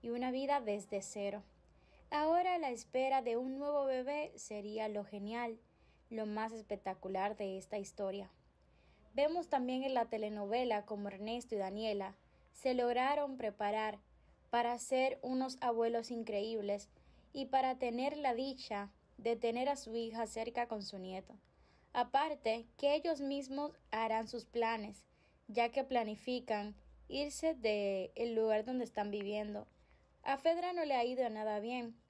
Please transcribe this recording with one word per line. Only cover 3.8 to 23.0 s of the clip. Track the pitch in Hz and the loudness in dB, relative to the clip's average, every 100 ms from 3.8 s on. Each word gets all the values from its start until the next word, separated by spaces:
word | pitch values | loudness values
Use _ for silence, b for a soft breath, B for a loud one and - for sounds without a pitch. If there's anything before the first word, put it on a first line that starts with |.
| 269 | 2
bebé | 254 254 294 302 - | 0 0 -4 -4 -8
sería | - 208 208 214 214 | -10 -8 -6 -4 -2
lo | 208 | -2
genial, | 202 208 202 233 240 226 - b b b b | -6 -8 -6 -4 -4 -6 -14 b b b b
lo | 220 214 | -4 -2
más | 208 220 | -2 -4
espectacular | 226 214 202 202 190 190 190 202 214 | -6 -6 -4 -4 -6 -4 0 0 0
de | 202 190 | -4 -6
esta | 190 214 | -6 -6
historia. | 196 - 196 196 190 _ _ _ b b b b b | -6 -4 -4 -4 -10 _ _ _ b b b b b
Vemos | - 294 339 339 | 2 4 2 2
también | 285 247 254 | 0 2 0
en | 262 | 2
la | 262 233 | 2 2
telenovela | 220 214 214 202 233 247 208 208 | 0 -2 -2 0 2 2 0 -2
como | 208 202 | -6 -6
Ernesto | 196 208 240 240 214 | -6 -6 -6 -4 -2
y | |
Daniela | 190 202 220 208 196 - b b b | -2 -2 -2 -2 -4 -8 b b b
se | - 262 | -4 0
lograron | 254 240 240 262 294 285 262 | 2 4 4 4 4 0 -2
preparar | 220 208 208 214 220 208 - b b b - | -4 0 0 2 0 -4 -14 b b b 0
para | 240 240 240 | 2 2 0
ser | - 262 262 262 | 2 4 4 2
unos | 254 254 262 254 | -2 0 0 0
abuelos | 254 233 226 233 226 | 0 4 4 2 -2
increíbles | 233 226 208 214 226 202 202 - b b b b | -6 -2 -2 -2 -2 0 -2 -4 b b b b
y | 277 262 | -8 2
para | 269 262 254 | 4 4 2
tener | 247 233 269 294 | 0 0 -2 0
la | 277 | 0
dicha | 233 269 262 - 202 202 - _ - | 0 -2 -4 -6 -6 -6 -12 _ -6
de | 226 233 | -2 2
tener | 233 233 262 | 2 2 0
a | 277 | 0
su | 233 226 | -2 -4
hija | 226 220 220 | -4 -2 -4
cerca | 226 226 233 240 | -2 -4 -2 -2
con | 214 | -4
su | 196 196 | -6 -8
nieto. | 185 185 190 - _ b b b b | -8 -8 -10 -20 _ b b b b
Aparte, | - 247 277 311 285 226 226 226 - | 0 2 4 2 0 0 0 -2 0
que | 285 | 4
ellos | 302 | 4